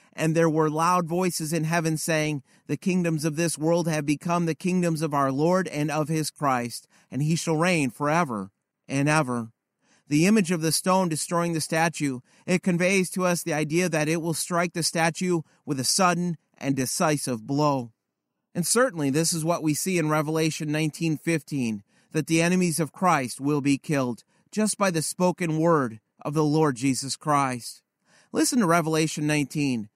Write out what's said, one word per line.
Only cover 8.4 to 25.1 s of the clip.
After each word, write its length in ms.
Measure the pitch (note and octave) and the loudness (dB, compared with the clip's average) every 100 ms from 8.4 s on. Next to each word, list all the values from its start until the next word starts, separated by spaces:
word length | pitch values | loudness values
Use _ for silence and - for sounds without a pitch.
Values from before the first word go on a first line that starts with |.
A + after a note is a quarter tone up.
| F#2+ _ _ _ - | -8 _ _ _ -6
and 220 | C3+ C#3+ | -2 2
ever.'" 420 | D#3 C3 A#2+ A2+ _ _ _ _ _ - | 2 0 -2 -6 _ _ _ _ _ -2
The 200 | D3 F3+ | 2 4
image 240 | A3 E3+ | 4 2
of 100 | F3 | 0
the 100 | D#3+ | -2
stone 380 | - F#3 F#3+ F3+ | -2 0 0 0
destroying 440 | D3+ - E3+ E3+ | -4 -4 -2 -2
the 80 | D#3+ | -4
statue, 580 | - D#3+ E3 - C#3+ B2+ - _ - | -2 0 0 0 -4 -6 -12 _ -2
it 160 | F3+ | -2
conveys 480 | F#3+ E3+ F3+ G3 F#3 | 0 2 2 2 0
to 140 | F#3+ F3+ | 0 0
us 160 | F3 | 0
the 120 | E3+ | -2
idea 360 | D3+ D3+ E3 F3+ | -2 0 0 0
that 180 | D#3 D3+ | 0 0
it 140 | E3 | -2
will 140 | E3 D3+ | -2 -4
strike 380 | - F3 F3 | -2 0 0
the 100 | E3+ | -2
statue 580 | D#3 E3+ E3+ - F#3 E3+ - _ - | -4 0 0 0 -2 -2 -4 _ -6
with 140 | C3+ | -4
a 40 | |
sudden 540 | B2 - F3+ F3 F3 D#3+ _ - | 0 2 2 2 -2 -4 _ -8
and 200 | C#3 C3 | -4 -2
decisive 720 | B2+ - E3+ D3 - A#2 A2 | -2 0 0 0 -2 -6 -4
blow. 460 | C#3 D3+ C#3 A#2 _ _ _ _ _ _ | 0 2 0 -4 _ _ _ _ _ _
And 140 | - E3 | -6 0
certainly 420 | A3+ C4 E3+ C#3 | 2 2 0 0
this 240 | C#3+ E3 | 2 0
is 100 | E3+ | 0
what 200 | D#3+ E3 | -2 -2
we 100 | D#3 | 0
see 240 | D3 F#3+ F3+ | -2 0 0
in 120 | D#3 | 2
Revelation 640 | D3+ D3+ D#3+ D#3+ - D#3 | 0 0 0 0 -2 -4
nineteen 460 | D3+ D#3 - E3 D3 | -2 -2 -2 -2 -2
fifteen, 640 | E3 E3 - C#3+ A#2 G#2+ - _ _ | -2 -2 -2 -4 -2 -4 -8 _ _
that 160 | D#3 D3+ | -6 0
the 160 | E3 | 2
enemies 360 | E3+ F#3 F3+ D#3 | 4 2 2 0
of 120 | D3+ | -4
Christ 500 | - F#3 D#3 B2 - | 0 2 2 0 -4
will 180 | C#3 D3 | -2 0
be 200 | C#3+ C3+ | 2 0
killed 440 | - C#3 B2+ A2+ - _ _ | 0 -2 -2 -6 -12 _ _
just 260 | G3+ G#3+ - | -2 -2 0
by 140 | G3 | 0
the 100 | D#3+ | 0
spoken 560 | - | -2